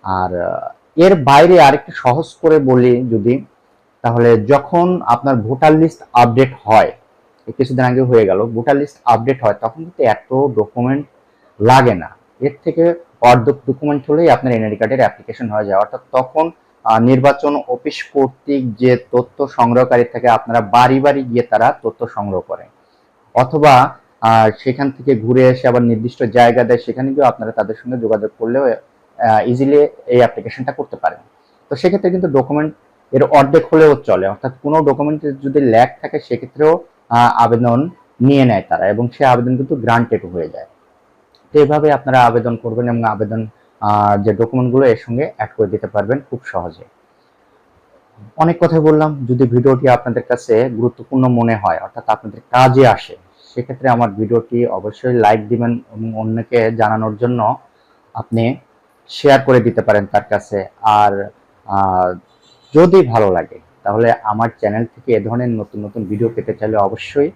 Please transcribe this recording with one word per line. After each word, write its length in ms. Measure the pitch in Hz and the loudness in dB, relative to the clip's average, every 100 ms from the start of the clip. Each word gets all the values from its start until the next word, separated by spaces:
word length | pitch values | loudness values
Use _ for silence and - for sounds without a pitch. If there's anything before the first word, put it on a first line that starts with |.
আর, 380 | 98 92 90 87 | -6 -4 -4 -6
আহ, 280 | 87 - - - _ - | -6 -8 -12 -18 _ 2
এর 280 | 180 185 | 4 4
বাইরে 380 | 135 143 170 180 | 4 6 8 8
আরেকটু 300 | 147 - - | 6 4 -6
সহজ 440 | - 127 135 160 - | -4 -2 -2 -4 -2
করে 180 | 160 156 | 2 2
বলি 480 | 135 127 123 123 127 | 4 2 4 2 0
যদি, 360 | 113 110 135 - _ _ _ _ _ | -2 0 -2 -6 _ _ _ _ _
তাহলে 440 | 120 120 117 113 104 | -4 2 4 2 2
যখন 560 | 139 - 175 180 180 - | 0 2 0 0 -2 -2
আপনার 300 | 120 139 127 | -2 0 -2
ভোটার 380 | 104 131 156 | -4 0 2
লিস্ট 300 | 156 160 - - | 4 2 -2 -2
আপডেট 400 | 120 120 117 131 131 | 2 2 2 0 -2
হয়, 280 | 107 110 - - _ _ _ _ - | 2 2 2 -4 _ _ _ _ -18
এই 60 | - | -6
কিছুদিন 280 | 131 127 127 | -4 0 0
আগে 160 | 123 | 0
হয়ে 240 | 127 117 101 | 2 2 4
গেল, 200 | 95 113 | 0 -2
ভোটার 300 | 110 120 139 | -4 -2 -2
লিস্ট 220 | 143 _ 123 | -2 _ -2
আপডেট 380 | 113 120 131 | 0 0 -2
হয়, 100 | 117 - | -2 -2
তখন 220 | 113 156 | -8 -8
কিন্তু 200 | 165 - | -18 -2
এত 440 | 127 - _ 131 139 107 | -2 -2 _ -2 -2 -2
ডকুমেন্ট 500 | 104 123 123 139 143 _ _ _ _ _ | -4 -4 -2 -4 -6 _ _ _ _ _
লাগে 360 | 110 131 123 95 | 4 4 4 -2
না। 200 | 76 _ _ _ | -8 _ _ _
এর 160 | 139 143 | -8 -6
থেকে 320 | 170 165 170 170 - _ | -6 0 0 -2 -12 _
অর্ধেক 340 | - 127 117 127 - | 4 4 2 -4 -6
ডকুমেন্ট 340 | 131 147 147 135 | -4 -4 -4 -2
হলেই 200 | 151 165 | 0 2
আপনার 240 | 117 127 | 2 0
এনআইডি 220 | 117 110 104 | -2 -2 -4
কার্ডের 240 | 110 131 | -4 0
অ্যাপ্লিকেশন 500 | 107 - 98 107 120 | -2 -2 -20 -12 -6
হয়ে 160 | 107 101 | -6 -2
যায়। 140 | 98 | -2
অর্থাৎ 220 | 104 127 _ | -2 -8 _
তখন, 400 | 127 127 156 165 - _ _ | -4 -2 -4 -4 -6 _ _
আহ, 160 | 113 113 | 0 2
নির্বাচন 640 | 120 131 139 139 147 143 - | 4 4 2 2 -2 -4 -6
অফিস 360 | 123 151 - - | -6 -6 -10 -6
কর্তৃক 640 | 143 135 131 - 139 127 104 | -2 -2 _ -6 -4 -4 -2
যে 220 | 127 123 - | 0 0 0
তথ্য 360 | 123 123 - 139 | -4 -4 -8 -6
সংগ্রহকারী 560 | - 127 120 123 123 | 0 0 -2 -2 -2
থাকে, 240 | 120 120 120 | -2 -2 0
আপনারা 340 | 110 117 117 | 0 0 -4
বাড়ি 380 | 104 120 127 135 | 0 2 2 2
বাড়ি 240 | 143 139 | 0 0
গিয়ে 180 | 127 120 | -2 -4
তারা 380 | 117 107 120 147 | -2 0 0 -2
তথ্য 240 | 113 - 113 | -8 -8 -10
সংগ্রহ 340 | - 104 92 | -8 -6 -8
করে, 220 | - 87 - _ _ _ _ _ _ | -8 -14 -16 _ _ _ _ _ _
অথবা, 640 | 120 127 156 147 127 - - _ _ | -2 -2 2 6 6 4 -4 _ _
আহ, 280 | 113 113 110 107 | 2 4 2 0
সেখান 340 | 131 131 139 | -6 -4 -6
থেকে 240 | 131 127 120 | -4 -2 -2
ঘুরে 320 | 110 127 127 | 0 2 4
এসে 200 | 127 127 | 2 0
আবার 140 | 123 | 0
নির্দিষ্ট 420 | 120 110 120 - | 0 -2 -4 -6
জায়গা 400 | 117 120 120 120 | -2 4 4 2
দেয়, 140 | 117 120 | 0 -2
সেখানে 360 | - 127 135 | -2 -6 -4
গিয়েও 140 | 139 127 | 0 0
আপনারা 240 | - 110 | 0 -8
তাদের 240 | 113 104 110 | -6 -6 -8
সঙ্গে 140 | 123 127 | -10 -6
যোগাযোগ 320 | 113 110 104 _ | -2 -2 -4 _
করলেও, 260 | 113 131 135 | -4 -2 -2
আহ, 840 | 110 _ _ _ - 113 110 107 | -4 _ _ _ -4 0 0 0
ইজিলি 400 | 123 139 147 147 - - | -2 2 2 2 -4 -2
এই 120 | 123 | 2
অ্যাপ্লিকেশনটা 540 | 117 - 110 - 131 | 2 -2 -14 -10 -10
করতে 240 | 135 143 - | -8 -12 -6
পারেন। 240 | - - _ _ _ _ _ | -8 -8 _ _ _ _ _
তো 60 | 135 | -4
সেক্ষেত্রে 340 | 180 196 185 | -2 -2 -2
কিন্তু 180 | 185 180 | -2 -2
ডকুমেন্ট 460 | 135 131 147 156 - _ _ _ | -2 -2 -4 -6 -10 _ _ _
এর 120 | 131 | -2
অর্ধেক 500 | 131 147 139 160 - | 2 2 4 2 2
হলেও 220 | 160 156 135 | 4 4 4
চলে, 320 | - 92 95 | 0 -2 -2
অর্থাৎ 260 | 104 131 131 | -6 -10 -10
কোনো 180 | 143 156 | -4 0
ডকুমেন্টে 520 | 143 135 147 151 151 | 0 -2 -4 -4 -8
যদি 280 | 135 139 139 | -8 -4 0
ল্যাগ 280 | 135 113 127 - | 2 2 2 -2
থাকে, 180 | 147 110 | -10 -10
সেক্ষেত্রেও, 600 | - 117 - 131 156 175 - _ _ | -8 -10 -10 0 0 0 -4 _ _
আহ, 340 | 117 120 - | 2 2 2
আবেদন 460 | 117 117 120 117 165 - _ _ | 0 2 2 0 -2 -10 _ _
নিয়ে 240 | 127 139 127 | 2 4 2
নেয় 180 | 101 - | 0 -2
তারা 180 | 82 92 | -2 -2
এবং 220 | 107 120 - | -2 -6 0
সে 80 | 135 | 0
আবেদন 320 | 123 120 127 | 2 0 -4
কিন্তু 180 | 135 147 | -4 -4
গ্রান্টেড 500 | 113 117 117 110 90 | -2 -2 0 -4 -6
হয়ে 240 | 90 78 | -10 -10
যায়। 160 | - - _ _ _ _ _ _ _ _ | -12 -18 _ _ _ _ _ _ _ _
তো 60 | 151 | 0
এইভাবে 320 | 143 151 151 | 2 2 0
আপনারা 300 | 139 135 127 | 0 0 2
আবেদন 340 | 120 117 117 117 | 2 2 -4 -8
করবেন 340 | 120 110 120 | -8 -6 -4
এবং 140 | 117 | -2
আবেদন, 440 | 110 104 104 113 110 _ _ _ | -4 -4 -6 -6 -10 _ _ _
আহ, 440 | 104 104 104 101 | -2 0 2 0
যে 100 | 104 | 0
ডকুমেন্টগুলো 520 | 104 117 131 127 131 135 | -2 -2 -2 0 2 2
এর 120 | 113 | 0
সঙ্গে 340 | - 117 156 - | -4 -6 -6 -8
অ্যাড 120 | 107 - | -10 -4
করে 100 | 104 | -4
দিতে 200 | 104 104 | -4 -6
পারবেন 320 | 104 98 139 139 | -6 -4 -6 -8
খুব 100 | 123 | -14
সহজে। 400 | - 95 87 82 - _ _ _ _ _ _ _ _ _ _ _ _ _ 107 - | -10 -10 -10 -16 -20 _ _ _ _ _ _ _ _ _ _ _ _ _ -20 -2
অনেক 200 | 160 170 | -2 0
কথা 200 | 170 160 | 0 2
বললাম, 460 | 156 156 156 147 123 | 2 2 0 -4 -4
যদি 220 | 123 127 | 0 0
ভিডিওটি 420 | 123 131 131 135 | 2 2 2 2
আপনাদের 340 | 120 123 117 | 0 0 -8
কাছে 460 | 120 123 - 110 127 | -4 -6 0 0 0
গুরুত্বপূর্ণ 580 | 110 120 - 113 135 127 | -2 -4 -6 -6 -2 0
মনে 280 | 120 117 110 | 2 0 0
হয়, 220 | 98 82 | -2 -4
অর্থাৎ 260 | 95 117 - | -8 -12 -6
আপনাদের 340 | 107 110 - _ | -6 -6 -18 _
কাজে 360 | 123 131 127 127 | 2 4 6 4
আসে, 280 | 101 - - _ _ _ | 4 -4 -20 _ _ _
সেক্ষেত্রে 360 | 123 123 131 131 | -12 -10 -6 -2
আমার 200 | 117 117 | 0 -2
ভিডিওটি 580 | 101 107 117 - 120 120 | -4 -2 -2 -2 -4 -2
অবশ্যই 460 | 95 104 - 127 | -4 -10 -8 -4
লাইক 340 | 123 104 110 104 | 0 2 2 -2
দিবেন 320 | 117 120 120 - | -4 -2 -6 -10
এবং 280 | 107 113 110 | -12 -10 -8
অন্যকে 520 | 110 113 110 120 110 | -6 -6 -2 -2 -2
জানানোর 460 | 113 107 110 110 107 | 0 -2 -2 -4 -4
জন্য 400 | 120 123 110 143 _ _ _ _ _ | -4 -2 -2 -4 _ _ _ _ _
আপনি 440 | 117 - 113 117 131 _ _ _ _ _ | -16 -6 -4 -2 -4 _ _ _ _ _
শেয়ার 320 | - 147 135 | -2 2 2
করে 180 | 131 127 | 4 2
দিতে 220 | 113 110 | 2 -2
পারেন 240 | 104 104 98 | 0 -2 0
তার 180 | 104 | -4
কাছে। 420 | - 101 - 101 95 _ | -2 -8 -6 -8 -8 _
আর, 480 | 110 107 104 101 101 _ _ _ - | 0 2 2 0 -10 _ _ _ -6
আহ, 480 | 98 95 92 90 90 _ _ _ _ _ | -2 0 0 -2 -4 _ _ _ _ _
যদি 340 | 147 175 190 135 | 2 6 4 4
ভালো 240 | 113 101 | 2 2
লাগে, 280 | 87 80 - _ _ | 0 -4 -16 _ _
তাহলে 280 | 101 107 117 | -6 0 0
আমার 380 | 117 110 107 120 _ | 0 -4 -2 -4 _
চ্যানেল 260 | 107 107 117 | -4 -4 -6
থেকে 280 | - - | -10 -4
এ 60 | 110 | -2
ধরনের 300 | 107 120 123 | -2 -6 -4
নতুন 360 | 113 - 104 104 | -6 -8 -12 -12
নতুন 200 | 113 95 | -10 -8
ভিডিও 240 | 104 117 117 | -4 -4 -4
পেতে 180 | 110 | -8
চাইলে 240 | 104 107 110 | -8 -4 -2
অবশ্যই 540 | 98 - - 143 151 | -2 -6 -6 -4 -4